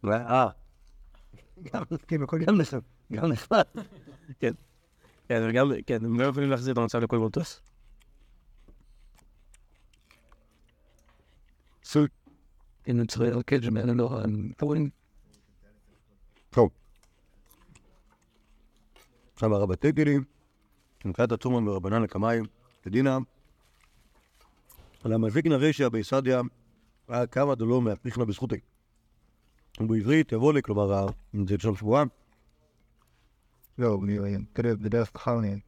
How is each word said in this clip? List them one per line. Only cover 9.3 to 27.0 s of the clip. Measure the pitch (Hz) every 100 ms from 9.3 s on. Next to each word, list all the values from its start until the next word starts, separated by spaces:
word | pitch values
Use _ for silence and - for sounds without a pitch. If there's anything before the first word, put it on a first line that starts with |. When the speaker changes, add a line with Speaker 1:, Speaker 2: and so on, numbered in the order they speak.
| _ _ - _ _ _ _ _ _ _ - _ _ _ _ _ _ _ _ _ _ _ _ _ _
Speaker 1:
סול. | - 151 147 _ _ _ _ _ _ _ -
Speaker 3:
In | 120
het | 117
Israël | - 117 117
Kiddush, | 123 139 117
men | 107 120 120
nog | 117 -
een | 107 104 101 -
toorn. | 147 151 147 - _ _ _ _ _ _ - _ _ _ _ _ - _ _
Speaker 1:
טוב. | - 104 - _ _ _ _ _ _ _ _ _ - _ _ _ _ _ _ _ _ _ _ _ _ _ _ _
עכשיו | - 110
הרב | 104 101
הטיטלי, | 90 143 151 151 143 135 _ _ _ _ _ _ _
מבחינת | 98 90 117
הצומות | 113 127 123 107
ורבנן | 98 92 110
לקמיים, | 107 95 110 117 107 _ _ _
כדינא, | - 104 135 131 131 _ _ _ _ _ _ _ _ _ _ _ _ _ _ - - _
למה | 117 110 110
זיגנא | 113 165
רישא | 143 151 147 135
בי | 113
סדיא, | 101 135 131 127 123 _ _ _ _ _